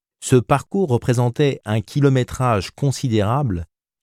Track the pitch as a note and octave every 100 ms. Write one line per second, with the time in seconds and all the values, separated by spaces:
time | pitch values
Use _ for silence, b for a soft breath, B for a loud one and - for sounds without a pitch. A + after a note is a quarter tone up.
0 | _ _ - B2+ - C#3+ - G3 F3+ A#2+
1 | - B2 B2 A#2+ C#3+ - - A2 - C#3+
2 | C#3 C3 B2 - B2+ G#2+ - - C#3 -
3 | C3 A2 G2+ C3 C3+ F2 E2 _ _ _